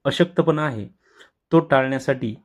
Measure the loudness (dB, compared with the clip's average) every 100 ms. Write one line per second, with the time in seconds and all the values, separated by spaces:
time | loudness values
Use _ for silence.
0 | -6 0 0 0 0 0 -4 -6 -12 -16
1 | _ _ _ _ _ 2 4 2 2 -2
2 | -2 -4 -4 -10